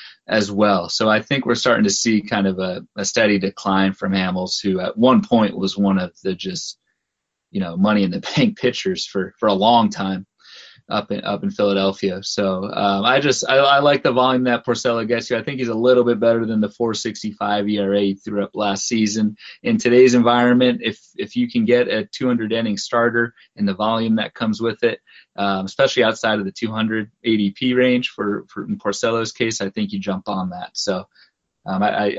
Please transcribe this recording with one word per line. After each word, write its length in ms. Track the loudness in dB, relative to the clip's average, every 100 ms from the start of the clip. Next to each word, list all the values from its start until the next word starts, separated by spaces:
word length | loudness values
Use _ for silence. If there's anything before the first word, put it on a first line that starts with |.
| -20 -18 -4
as 240 | -2 0
well. 380 | 2 2 2 -2
So 220 | -2 2
I 100 | 0
think 240 | 0 -4
we're 100 | -2
starting 300 | 0 2 2
to 60 | 2
see 320 | 0 0 0
kind 240 | 0 -2 -2
of 120 | -2
a, 260 | -4 -6 -10 -8
a 80 |
steady 340 | -4 2 2 2
decline 540 | 0 -4 -2 0 0
from 200 | 0 -2
Hamels, 500 | -2 -2 -4 -4 -4
who 180 | -2 -2
at 160 | -2 2
one 260 | 4 4
point 340 | 4 2 2 0
was 200 | -4 0
one 220 | 2 2
of 160 | -2 _
the 120 | -6
just, 440 | -6 -6 -8 -12 -16 _ _ _ _ _ _ _
you 100 | -6
know, 160 | -6 0
money 280 | 2 2
in 60 | 0
the 100 | -2
<laughs> 160 | -4 0
bank 200 | 0 0
pitchers 480 | -2 -2 -4 -4
for, 300 | -6 -6 -6 -2
for 100 | 0
a 40 |
long 380 | 2 4 4 2
time 360 | -2 -6 -6 -10 _ -20 -20 -20 -20 -8
up 240 | -6 -4
in, 120 | -6
up 200 | -6 -4
in 60 | -4
Philadelphia. 680 | 0 0 2 0 -2 -4 -4
So, 420 | -8 -4 -2 -2
um, 400 | -2 0 0 2
I 160 | 2 2
just, 280 | 2 0 2
I, 80 | 4
I 220 | 6 6
like 240 | 6 4
the 100 | 2
volume 320 | 4 4 2
that 220 | 2 0 -2
Porcello 400 | -2 0 -2 0
gets 240 | -2 -2
you. 60 | -4
I 60 |
think 180 | -4 -4
he's 80 | -4
a 60 |
little 280 | 0 4 6
bit 160 | 4 4
better 260 | 2 2
than 160 | 0 0
the 80 | -2
four 240 | -2 -4
sixty-five 760 | -2 -6 -6 -8 -6 -2 -2 0
E 100 | 0
R 160 | 0
A 60 | 2
he 140 | 0
threw 280 | -2 -6 -6
up 80 | -4
last 320 | -4 -4 -2 -2
season. 500 | 0 0 0 -2 -4 -18 -8
In 160 | -2 0
today's 360 | 4 6 6
environment, 640 | 6 4 4 4 4 2 0
if, 180 | -4 -8 _ -12
if 200 | -8 -4
you 120 | -2
can 160 | 0
get 220 | 2 2 2
a 160 | -2
two 220 | -4 -4 -2
hundred 260 | -2 -2
inning 240 | -2 -2 -4
starter 560 | -2 0 0 0 -2 _ _ -4
and 100 | -2
the 80 |
volume 420 | -2 -2 0 0 -2
that 180 | -2
comes 260 | -6 -4 -2
with 220 | -4 0
it, 180 | -2 -2 _ -20 _ -6
um, 280 | -2 -2 -4
especially 360 | 0 0 2
outside 380 | 0 0 -2 -2
of 40 |
the 80 | -4
two 200 | -6 -6
hundred 380 | -2 -2 -2 -6 _
A 140 | -2 0
D 160 | 0
P 220 | -2 -2
range 360 | 2 2 2 -2
for, 340 | -6 -4 -4 -8
for 160 | -12
in 120 | -8 -6
Porcello's 560 | -4 -2 -2 -2 -4
case, 280 | -4 -4 -2
I 100 | -6
think 220 | -6 -6
you 80 | -6
jump 280 | -6 -6 -6
on 220 | -6 -6
that. 200 | -8 -12
So, 340 | -8 -4 -4 -6 _ _ _ _ _
um, 180 | -8 -2
I, 80 | 0
I, 260 | 0 -2